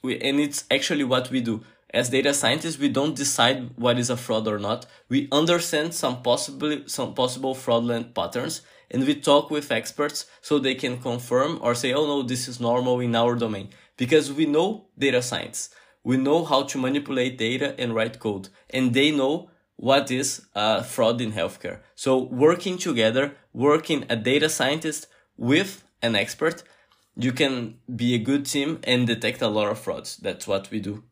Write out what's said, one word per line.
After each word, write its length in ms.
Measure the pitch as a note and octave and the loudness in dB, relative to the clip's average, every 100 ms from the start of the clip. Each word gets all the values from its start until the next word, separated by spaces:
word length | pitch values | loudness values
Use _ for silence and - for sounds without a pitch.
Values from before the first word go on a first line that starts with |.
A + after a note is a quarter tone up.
we, 160 | C3 - | -4 -4
and 200 | C3+ C#3+ | 0 0
it's 260 | D3 - - | 0 -4 -2
actually 340 | C#3 - D3+ | -2 0 -2
what 280 | C3 B2+ B2 | 0 0 0
we 100 | B2+ | -2
do. 220 | A#2 A2 - _ _ | -2 -6 -8 _ _
As 180 | - B2 | -2 0
data 220 | C3 C#3 | 2 2
scientists, 460 | C#3+ A2+ D3+ E3 D#3 | 2 0 0 -4 -2
we 120 | C#3 | 0
don't 260 | B2 D3 C3+ | 2 0 -2
decide 560 | C#3 - A#2+ C3+ B2 - | -4 4 4 2 -4 0
what 220 | A#2+ B2 | 2 2
is 140 | A#2+ | 0
a 60 | A#2+ | -4
fraud 300 | - A2 A2 | -2 -2 0
or 120 | G#2 | -2
not. 260 | G2+ A#2 - - _ | -4 -4 -8 -20 _
We 180 | C3 C#3+ | -2 2
understand 640 | C#3+ E3 F3 E3+ D3+ E3 E3 | 2 4 2 2 -2 -2 -2
some 260 | C#3 B2 | -4 -2
possibly, 640 | B2 A#2+ - C3+ D3+ D3+ - | 0 0 0 -4 -4 -4 -6
some 280 | - A#2+ - | -6 -6 -2
possible 400 | B2+ B2+ C3+ C3 | -2 -2 -6 -4
fraudulent 580 | - A#2 A#2+ A#2 A#2 | 2 2 2 -2 -4
patterns, 480 | - E2+ A#2+ G2 - - - _ | -6 -4 -4 -6 -8 -12 -20 _
and 160 | B2 C3+ | 0 0
we 80 | D3 | 0
talk 340 | D3+ C#3+ C#3+ | 6 4 4
with 220 | D3+ D3 | -4 -2
experts 560 | A2+ - - D3 - - - | -4 -4 -4 -4 -4 -12 -18
so 180 | - D3 | 0 2
they 160 | C3 B2+ | 2 -2
can 240 | C3+ B2 | -4 -4
confirm 580 | B2+ B2 B2 B2 C#3+ E3 | -4 -6 0 2 2 0
or 140 | A#2+ | 0
say, 180 | A#2+ C3 | 0 0
"Oh 120 | C3+ D3+ | 0 2
no, 160 | C#3+ | 0
this 260 | B2 B2+ - | -2 -4 -6
is 120 | B2 | -2
normal 400 | A#2+ B2 B2+ B2 | 0 2 2 0
in 160 | A#2+ A#2 | 2 2
our 180 | A#2+ | 2
domain." 360 | A#2+ A#2 G#2 G2 - _ - | 2 -2 -4 -10 -18 _ -6
Because 340 | B2+ D#3 C#3 | 4 4 4
we 140 | C#3 D3+ | -2 2
know 400 | D3+ F#3+ A3 _ - | 2 2 -2 _ -2
data 240 | C#3 B2 | 2 2
science. 460 | B2 E2+ - - - - _ _ | 0 -6 -6 -10 -12 -16 _ _
We 140 | - C3 | 0 2
know 280 | C3+ E3 D3+ | 4 2 4
how 180 | C#3 | 2
to 140 | C#3 C#3 | 2 -2
manipulate 600 | B2+ C#3+ C#3+ C3 B2+ B2 | 0 -2 -2 -2 -2 -2
data 340 | A2+ B2+ C#3+ - | -2 0 -4 -4
and 160 | B2 A2+ | -2 0
write 240 | A2+ A#2+ | -2 -2
code, 300 | A2 G2 G2 _ _ | -4 -4 -8 _ _
and 240 | C3 B2+ | 0 2
they 160 | B2 D3 | 4 4
know 400 | D3 C3 E3 - _ _ - | 4 2 0 -6 _ _ -4
what 360 | B2 C#3 C#3+ | 4 4 4
is, 340 | B2+ - - _ | -2 -2 -6 _
uh, 300 | G2+ G#2+ G2+ | -2 2 2
fraud 360 | A#2 - A2+ A#2+ | -2 2 2 2
in 120 | A2+ | -2
healthcare. 480 | G2 E2+ - F2+ E2+ _ - | -2 -4 -6 -12 -12 _ -4
So 220 | C3+ C3 | 2 2
working 600 | B2 B2+ D3+ F3+ G3 F3+ | 2 4 4 4 -2 -4
together, 600 | F3+ A#2+ A2 B2 C#3+ - _ | -2 2 2 2 -2 -6 _
working 520 | - C#3 D#3 D#3 D3 - | 0 2 2 2 -4 -2
a 80 | A#2 | -2
data 340 | A2+ C#3+ D#3 | 0 2 2
scientist 580 | - C3+ D#3 D#3+ D3 - _ _ - | 0 0 0 -6 -8 -14 _ _ -6
with 480 | A#2+ D#3 G3 - _ _ | 2 2 2 -8 _ _
an 120 | A#2 G#2+ | -2 0
expert, 460 | G2+ - D#3 E3 - _ _ _ _ - | -2 -2 -2 -2 -16 _ _ _ _ -4
you 140 | B2 | -4
can 440 | C3 C#3+ B2+ A2+ - - A#2+ | 0 0 0 -8 -12 -12 -2
be 180 | A#2+ | 0
a 40 | A#2+ | 0
good 280 | G#2+ C#3+ C#3 | 2 0 0
team 340 | C#3+ C#3+ E3 | -2 -2 -4
and 240 | - B2 A#2+ | 0 2 2
detect 340 | A#2 A2 - | 0 -2 -2
a 60 | A2+ | -2
lot 220 | G#2+ G2+ | 0 -2
of 100 | A2 | -2
frauds. 380 | - D#2 - - | -6 -8 -10 -8
That's 280 | G2 F2+ - | -6 -6 -4
what 240 | G2 G2 | -4 -2
we 120 | A2 | -8
do 240 | G2+ G#2 _ | -6 -10 _